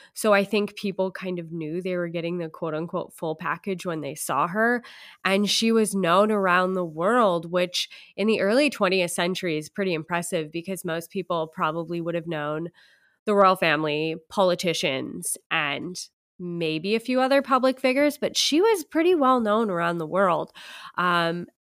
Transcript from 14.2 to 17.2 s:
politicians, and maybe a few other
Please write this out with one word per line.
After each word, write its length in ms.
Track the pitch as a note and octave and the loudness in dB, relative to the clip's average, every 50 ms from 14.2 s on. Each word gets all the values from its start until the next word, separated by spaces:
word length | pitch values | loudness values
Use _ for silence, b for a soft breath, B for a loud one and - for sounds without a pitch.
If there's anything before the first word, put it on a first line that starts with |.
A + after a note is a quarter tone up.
| - _ | -10 _
politicians, 1080 | - G#3+ F#3+ F3+ F3 F3 - F3 D#3 - - D#3 C3+ C3+ C3 - - - F3 - - - _ - | 0 2 2 2 2 2 0 -2 -2 0 0 -2 -2 -2 -4 -6 -8 -8 -8 -8 -8 -8 _ -4
and 500 | D#3+ D#3+ D3+ C#3+ C#3 C#3+ - F3 F3+ - - - _ _ _ _ _ - | -2 0 0 -2 -2 -4 -6 -8 -10 -12 -14 -16 _ _ _ _ _ -12
maybe 540 | F3+ F3 E3+ E3+ E3+ D#3 D#3 D#3+ D#3+ G3 G#3+ | -10 -8 -4 -4 -2 -2 -2 -2 -2 -2 -2
a 60 | A3+ | -2
few 200 | A3+ - B3+ | -2 -2 0
other 220 | B3+ | 0